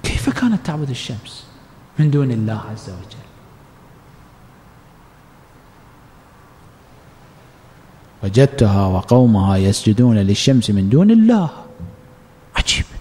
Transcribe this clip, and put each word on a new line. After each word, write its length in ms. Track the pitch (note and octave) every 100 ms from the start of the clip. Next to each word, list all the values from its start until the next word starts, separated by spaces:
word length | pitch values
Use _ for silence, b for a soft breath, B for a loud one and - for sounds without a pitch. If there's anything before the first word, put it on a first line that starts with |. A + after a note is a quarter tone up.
كيف 260 | - - -
كانت 360 | - B3 G3+ -
تعبد 240 | D3+ C#3+
الشمس 560 | A#2+ - A2 - - - - - - - -
من 120 | D#3
دون 200 | C#3+ C3+
الله 300 | A2+ A2 G#2+ A#2
عز 180 | A2 -
وجل؟ 340 | F2 - - - - - - - - - - - - - - - - - - - - - _ - - _ - - - - - - - - - - - - - - - - - - - - - - - - - - -
وجدتها 640 | G2 G#2 C#3 - A2 G2+ F#2+
وقومها 680 | F#2 - B2 B2 G#2 F#2+ F#2+
يسجدون 600 | F#2+ G2 A2 G#2+ B2 A2
للشمس 520 | G2 G2+ - C3 A2
من 200 | G2+ F#2+
دون 220 | C3+ G3+
الله. 380 | A3+ A3 A3+ E3 - - - - - - - - - - -
عجيب. 300 | - - - -